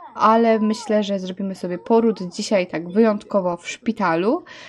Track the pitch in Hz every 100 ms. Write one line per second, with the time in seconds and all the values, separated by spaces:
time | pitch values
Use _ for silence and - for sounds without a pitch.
0 | 311 - 214 226 226 220 214 214 - 214
1 | 196 196 185 185 196 185 180 175 - 226
2 | 226 - 180 - 208 202 180 160 175 196
3 | 226 208 - 202 180 170 - - 233 214
4 | 185 165 196 339 - -